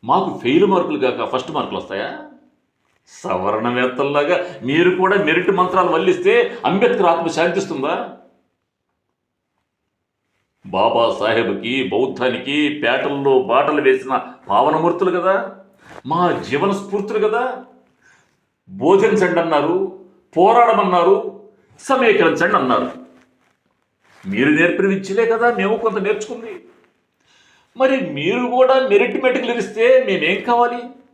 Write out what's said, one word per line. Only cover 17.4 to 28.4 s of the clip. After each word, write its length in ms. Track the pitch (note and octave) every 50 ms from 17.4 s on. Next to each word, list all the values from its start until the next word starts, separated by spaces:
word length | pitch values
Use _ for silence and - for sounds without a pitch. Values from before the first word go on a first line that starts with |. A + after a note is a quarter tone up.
| B3 B3+ B3 - - - _ _ _ _ _ _ _ _ _ _ _ _ _ _ _ _ _ _ _ _
బోధించండి 680 | F#2 G2 A#2+ D3+ F#3+ G3 G#3 G#3+ F#3+ - F#3 F3+ E3+ E3+
అన్నారు, 680 | E3 E3 D#3+ D3 C#3+ D#3+ F3 F#3 G3 F#3+ - - - - _ _ _ _ _ D#3
పోరాడమన్నారు, 1040 | F3+ G#3 A#3 A#3+ A#3+ A3+ A3+ F#3+ F#3 F#3 F3+ F3 E3+ F#3 G3+ - - - - - - - _ _ _ _ _ _
సమీకరించండి 760 | - - C4 C4 B3+ A3+ G3+ - E3 D#3+ D3+ - E3 F3+ G#3+
అన్నారు. 360 | F3+ C3+ B2+ A#2+ G#2 E2+ - - - - - - - _ _ _ _ _ _ _ _ _ _ _ _ _ _ _ _ _ _ _ - - F#2+
మీరు 220 | G2 G#2+ C3 D3
నేర్పిన 380 | D3+ D#3 E3 F3 - - F#3 G3
విద్యలే 380 | G3 F#3+ F#3+ - F#3+ A3 A#3
కదా 300 | A3+ A3+ A3+ A#3 A#3+ A#3
మేము 220 | G3 F#3+ G3+ A3 -
కొంత 200 | A#3 A3 F#3+ G#3
నేర్చుకుంది. 680 | F#3+ G3+ G#3+ G3 - - B3 A3+ A3+ A3+ G3 E3+ - - _ _ _ _ _ _ _ _ _ _ _ _ _ _ _ _ _ _ _ _ _ -
మరి 240 | C4 C4+ C4+ C4
మీరు 460 | - - C#3+ C#3 D3 E3+ A3 B3